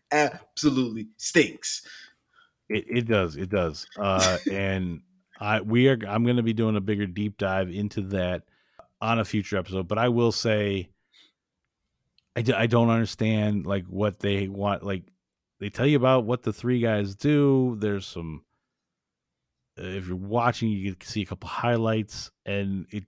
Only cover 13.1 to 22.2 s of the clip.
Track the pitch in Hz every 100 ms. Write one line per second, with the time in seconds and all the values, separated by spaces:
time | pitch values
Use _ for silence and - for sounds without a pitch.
13.1 | - 110 107 107 104 80 101 92 95 104
14.1 | 95 101 98 98 98 101 98 98 95 -
15.1 | _ _ _ _ _ 101 - 139 143 127
16.1 | 131 110 123 - - 120 123 117 107 101
17.1 | 98 147 147 143 135 127 110 104 101 -
18.1 | 85 82 78 - _ _ _ _ _ _
19.1 | _ _ _ _ _ _ - 92 95 90
20.1 | 92 98 117 120 - 113 101 98 90 -
21.1 | 107 95 95 - - 120 117 113 110 104
22.1 | -